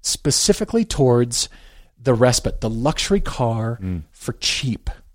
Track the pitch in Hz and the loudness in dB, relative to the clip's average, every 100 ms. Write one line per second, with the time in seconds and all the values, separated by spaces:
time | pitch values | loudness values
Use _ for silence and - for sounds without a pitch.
0 | - - 147 - - 202 214 226 220 - | -6 -4 0 2 2 0 0 0 0 2
1 | 131 120 120 117 - - - - - _ | 4 4 2 -2 -6 -10 -20 -20 -20 _
2 | 120 117 123 120 - - 113 113 135 - | 0 4 4 4 -2 -4 -4 -2 -2 -2
3 | - 202 - - 120 113 113 117 92 87 | 0 0 0 -2 -2 0 -4 -4 -4 -6
4 | 76 - - - - - 131 110 - - | -8 -10 -10 -4 -4 -2 -4 -4 -6 -8
5 | - | -18